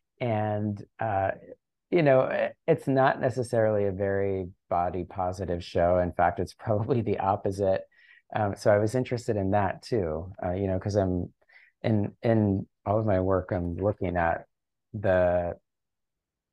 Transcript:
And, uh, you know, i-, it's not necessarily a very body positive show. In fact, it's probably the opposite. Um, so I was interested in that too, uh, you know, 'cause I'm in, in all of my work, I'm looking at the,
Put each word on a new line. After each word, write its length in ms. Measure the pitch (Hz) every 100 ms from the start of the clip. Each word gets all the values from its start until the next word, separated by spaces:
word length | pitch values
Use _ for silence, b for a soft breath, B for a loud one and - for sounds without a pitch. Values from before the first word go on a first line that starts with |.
| _ -
And, 600 | 120 107 107 104 107 101 - -
uh, 320 | 113 98 95 - - - _ _ _
you 120 | 180
know, 200 | 143 131
i-, 300 | 131 - 113 - -
it's 200 | 151 143
not 340 | 131 135 -
necessarily 640 | 131 123 113 117 110 104 101
a 60 |
very 560 | 95 98 98 98 95 92 - -
body 340 | 90 87 92
positive 580 | 85 - 90 90 90 85
show. 360 | - 92 87 90
In 140 | 87
fact, 280 | - 85 -
it's 140 | 87
probably 480 | - - 104 107 120
the 160 | 104 98
opposite. 640 | 95 101 104 98 95 95 - b b b _
Um, 200 | 107 104 98
so 160 | 113
I 60 | 104
was 160 | 107
interested 420 | 127 123 120 120 104
in 140 | 95
that 320 | 104 95 -
too, 500 | - 117 82 78 95 104
uh, 80 | 90
you 160 | 92 98
know, 100 | 92
'cause 180 | 104 101
I'm 360 | 92 90 90 _ b b b _
in, 300 | 113 107 101 -
in 440 | 120 113 104 95 - _ 101
all 120 | 107
of 80 | 110
my 140 | 92
work, 300 | 92 95 -
I'm 260 | 92 87 85
looking 400 | 101 - 92 87
at 300 | 82 - - _ _ _ _
the, 640 | 107 98 92 87 87 87 - _ _ _ _ _ _ _ _ _